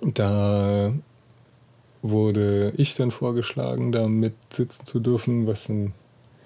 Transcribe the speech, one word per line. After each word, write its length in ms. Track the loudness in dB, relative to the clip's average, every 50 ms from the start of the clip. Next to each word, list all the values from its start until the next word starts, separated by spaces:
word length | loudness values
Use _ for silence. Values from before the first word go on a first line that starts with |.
da 920 | -4 -2 0 0 0 2 2 2 2 2 2 2 0 0 0 0 0 0 -2 -4 -6 -10 -18 -20 _ -20 -20 -20 -20 -20 -20 -20 -20 -20 _ -20 -20 -20 -16 -10 -4
wurde 720 | 0 2 2 2 2 2 2 2 2 2 2 2 0 2 2
ich 160 | 0 2 2
dann 140 | 0 0 0
vorgeschlagen, 840 | -2 -2 -2 -2 0 -2 -2 -2 -4 -6 -4 -4 -2 -2 -2 0
da 160 | 0 2 2 2
mit 280 | 2 2 2 0 -2 -6 -12 -8 -4
sitzen 320 | -4 -2 -2 -4 -8 -8
zu 140 | -4 -4 -2
dürfen, 480 | 0 2 0 0 0 0 0 0 0 0
was 200 | -2 -2 -4 -4
ein 280 | -2 -2 -2 -4 -6 -10 -16 _ _ -20 -20 -20 -20 -20 -20